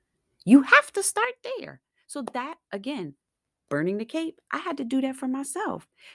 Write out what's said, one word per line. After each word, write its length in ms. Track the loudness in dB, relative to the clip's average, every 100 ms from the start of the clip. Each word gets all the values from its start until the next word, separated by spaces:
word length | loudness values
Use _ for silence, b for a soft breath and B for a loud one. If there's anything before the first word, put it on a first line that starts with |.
| _ _ _ _
You 200 | 8 8
have 280 | 10 6 6
to 100 | -4
start 300 | -2 -2 -2 -4
there. 380 | -10 -8 -10 -16 _ _ -12
So 160 | -10 -8
that, 220 | -8 -8 -12 -12
again, 420 | -10 -8 -8 -8 -12 _ _ _ _ -4
burning 280 | -2 0 -2
the 80 | -4
cape, 360 | -6 -6 -10 -8
I 60 | -6
had 200 | -6 -6
to 60 |
do 180 | -2 -2
that 160 | -2 -4
for 100 | -6
myself 600 | -6 -6 -6 -6 -8 -12 B B